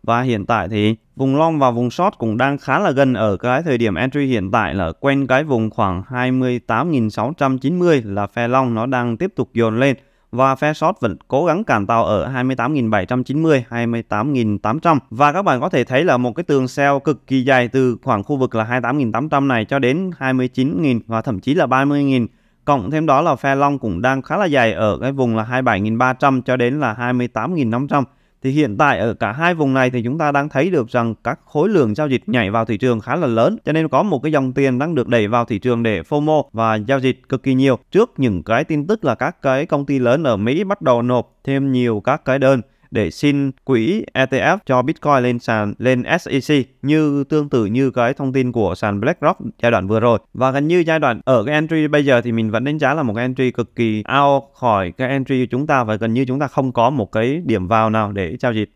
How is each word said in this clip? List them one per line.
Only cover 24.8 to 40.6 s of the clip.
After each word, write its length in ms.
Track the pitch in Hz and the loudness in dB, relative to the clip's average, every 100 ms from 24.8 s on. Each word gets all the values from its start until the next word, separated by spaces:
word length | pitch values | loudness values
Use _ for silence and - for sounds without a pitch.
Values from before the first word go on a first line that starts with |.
| 107 73 | 0 0
cái 100 | 120 | -4
vùng 240 | 139 123 110 | -2 0 0
là 80 | |
hai 180 | 110 127 | -2 -2
mươi 40 | 127 | 0
bảy 160 | 98 | 0
nghìn 160 | 107 113 | 0 0
ba 160 | 127 | 0
trăm 280 | 123 143 131 | 2 0 0
cho 160 | 127 127 | 0 0
đến 220 | 120 147 | 0 0
là 140 | 131 | -4
hai 200 | 110 123 | -4 -2
mươi 140 | 123 123 | -2 -2
tám 280 | 110 120 180 | -4 -4 -2
nghìn 140 | 120 | 0
năm 180 | 117 139 | -2 0
trăm. 160 | 147 127 _ _ _ | -2 -2 _ _ _
Thì 80 | 131 | -2
hiện 260 | 143 139 101 | 0 0 2
tại 220 | 147 107 | 2 2
ở 140 | 113 | -2
cả 180 | - 107 | -2 -4
hai 220 | 127 170 | -2 -2
vùng 200 | 170 143 | 0 0
này 160 | 135 127 | 2 2
thì 140 | 127 | 0
chúng 140 | 117 156 | -4 -2
ta 140 | 147 | 0
đang 180 | 143 147 | 0 0
thấy 200 | 135 170 | -2 0
được 200 | 170 110 | 0 0
rằng 260 | 123 117 107 | -2 -2 -4
các 160 | 113 147 _ | -6 -8 _
khối 240 | 147 185 | -2 2
lượng 260 | 196 113 107 | 2 2 0
giao 120 | 151 | -2
dịch 220 | 123 - | -2 0
nhảy 220 | 123 98 | 0 0
vào 140 | 113 113 | 0 -2
thị 120 | 107 | 0
trường 220 | 127 117 | 0 0
khá 160 | 110 151 | -2 -4
là 120 | 147 | 0
lớn, 300 | 113 131 220 - | 2 2 0 -2
cho 60 | |
nên 160 | 156 160 | 0 2
có 160 | 135 | 0
một 200 | 202 143 | 0 -2
cái 80 | 147 | 0
dòng 220 | 151 131 | 0 0
tiền 260 | 131 139 123 | 0 0 0
đang 160 | 151 156 | -2 -2
được 120 | 117 | 0
đẩy 200 | 120 101 | 0 2
vào 180 | 120 117 | 0 0
thị 140 | 101 | -2
trường 240 | 123 117 | 0 0
để 180 | 117 98 | 0 -2
fomo 420 | 80 147 151 156 - | -2 -2 2 0 -2
và 220 | 117 113 110 | -2 0 0
giao 240 | 104 135 | 0 0
dịch 300 | 131 127 _ | 0 -2 _
cực 140 | 131 | -4
kỳ 100 | 135 | 0
nhiều 260 | 131 135 120 _ | 2 2 2 _
trước 200 | 180 240 - | 0 0 0
những 260 | 127 92 | 0 0
cái 200 | 78 117 | 0 -2
tin 240 | 156 151 156 | 0 -2 -2
tức 180 | 220 147 | -2 -2
là 100 | 110 | -2
các 260 | 135 - | -4 -2
cái 240 | 139 131 160 | -2 -2 -2
công 200 | 147 143 | -4 0
ty 140 | 139 | 0
lớn 240 | 120 139 | 2 2
ở 140 | 151 104 | 2 0
Mỹ 260 | 107 156 | 0 -2